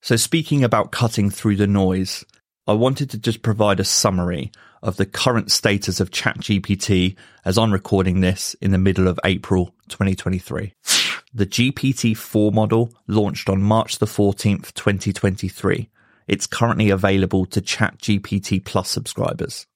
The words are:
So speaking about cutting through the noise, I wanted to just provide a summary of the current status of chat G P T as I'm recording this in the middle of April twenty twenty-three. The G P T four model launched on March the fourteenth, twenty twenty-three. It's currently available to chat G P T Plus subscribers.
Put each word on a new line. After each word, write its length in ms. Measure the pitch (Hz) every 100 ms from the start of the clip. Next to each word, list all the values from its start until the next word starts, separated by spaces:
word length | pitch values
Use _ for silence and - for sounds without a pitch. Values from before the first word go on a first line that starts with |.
So 160 | - 120
speaking 460 | - 165 156 147
about 280 | 123 110 -
cutting 380 | - 117 - 101
through 260 | - 110 101
the 100 | 104
noise, 600 | 101 95 92 92 - - _ _ _ -
I 60 |
wanted 360 | 107 123 135 143
to 60 | 107
just 240 | 117 113
provide 380 | - 104 104 98
a 60 | 98
summary 640 | - 113 92 87 85 65 - - _
of 140 | 101 92
the 80 | 95
current 460 | - - 117 98
status 480 | - 113 101 - 92
of 120 | 92
chat 280 | - - -
G 200 | - 101
P 160 | - 98
T 400 | - 95 90 98 - _
as 140 | - 95
I'm 160 | 113
recording 460 | 98 - 98 92 90
this 340 | 92 95 - -
in 140 | 98
the 80 | 95
middle 300 | 95 95 92
of 120 | 85
April 500 | - 90 - 95 90 _ _
twenty 260 | - 98
twenty-three. 600 | 95 - 92 - - - _ - - - - _
The 120 | 117 98
G 260 | - 123
P 220 | - 131
T 200 | 135 117
four 380 | 110 - 110 107
model 420 | 104 107 113 117 _ -
launched 420 | 104 104 101 -
on 120 | 95
March 380 | 101 110 - -
the 80 | 107
fourteenth, 680 | - 101 98 107 101 -
twenty 400 | - - 98 104
twenty-three. 760 | 95 101 95 92 - 95 - 110 _ _ _ -
It's 200 | 98 -
currently 420 | - 117 90 107
available 560 | 98 98 98 95 98 90
to 160 | -
chat 380 | - - 110 -
G 200 | - 101
P 220 | - 101
T 180 | - 95
Plus 300 | - 101 92
subscribers. 800 | - - - - 82 - - -